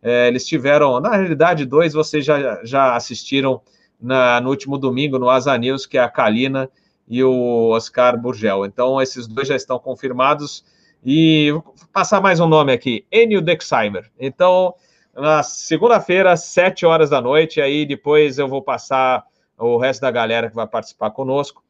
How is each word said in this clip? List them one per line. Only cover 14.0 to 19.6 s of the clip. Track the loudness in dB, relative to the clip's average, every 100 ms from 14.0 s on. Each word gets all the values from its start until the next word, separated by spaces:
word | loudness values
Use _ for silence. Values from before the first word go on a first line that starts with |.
| -12 _
Então, | -10 0 2 4 0 -4 _ _ _
na | -6 0 0
segunda-feira, | 0 -8 -4 0 4 2 2 2 4 2
sete | 0 0 0 2
horas | 2 4 2
da | 2
noite, | 2 2 2 0
aí | -2 -2 -4
depois | -6 0 4 4 0
eu | -4
vou | -4
passar | -6 -8 -2 0 0 -2 -6 _ _
o | _